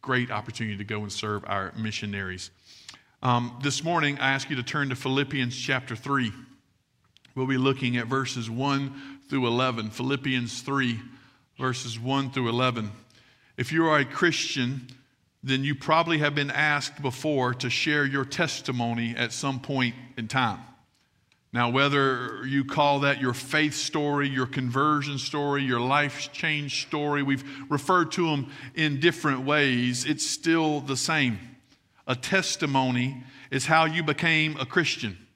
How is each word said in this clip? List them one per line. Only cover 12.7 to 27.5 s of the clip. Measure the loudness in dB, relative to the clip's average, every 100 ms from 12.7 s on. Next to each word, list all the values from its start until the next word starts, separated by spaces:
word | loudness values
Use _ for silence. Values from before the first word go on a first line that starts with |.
| 0 -6 -8 -20 _ _ _ _ -6
If | -2
you | 2 4
are | 4
a | 2
Christian, | 2 2 2 -2 -2 -2 -2 -10 -20 _ _ _ _
then | -2 0
you | 0 -2
probably | 2 4 4 2
have | 2 2
been | -2
asked | 0 2 2 -2 -4
before | -6 -2 0 2 2
to | 0 -2
share | 0 2 2 2
your | 0 -2
testimony | 0 -2 -2 -4 -2 -2 -2 -2 -2
at | -4
some | -2 -4 -4
point | -2 0 0 -2 -12 -10
in | -2
time. | 0 0 -2 -12 -20 _ _ _ _ _ _ _
Now, | 0 2
whether | 4 4 4 2 0 -4 -8 -2
you | 0 0
call | 2 4 4
that | 2 2
your | 0
faith | -2 -2 2 2
story, | 0 -4 -2 0 0 0
your | 0 -2
conversion | -2 -2 2 2 2 0 -6
story, | -4 -2 0 0
your | 2 2
life | 2 2 2 -4 -10
change | -4 -2 -2 -2 -6 -4
story, | -2 0 0
we've | 2 0 -2